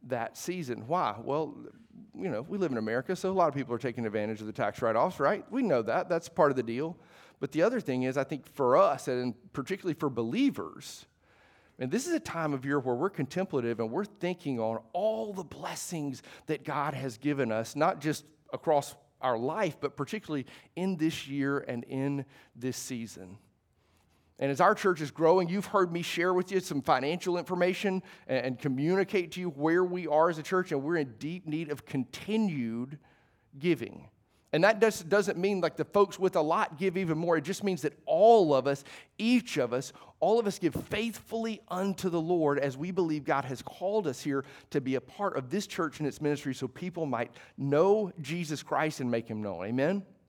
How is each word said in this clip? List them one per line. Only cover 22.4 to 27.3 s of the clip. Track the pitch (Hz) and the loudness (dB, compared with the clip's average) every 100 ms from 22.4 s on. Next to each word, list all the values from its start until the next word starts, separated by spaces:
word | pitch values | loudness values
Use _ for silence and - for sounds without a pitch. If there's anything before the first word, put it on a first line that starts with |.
| - | -20
this | - 123 123 | -8 -6 -6
season. | - 127 113 - 92 104 _ _ _ _ _ _ _ _ _ _ | -6 -8 -8 -12 -18 -18 _ _ _ _ _ _ _ _ _ _
And | 139 | -2
as | 139 | 4
our | 180 | 4
church | 208 202 175 | 6 2 2
is | 147 | -2
growing, | - 160 180 175 | 2 6 6 4
you've | 190 - | -2 0
heard | 208 180 | 2 2
me | 170 | 0
share | 175 - 175 | -4 0 2
with | 180 185 | 2 0
you | 190 | -2
some | 180 147 | -2 -4
financial | 131 139 135 170 180 | 2 2 2 -2 -2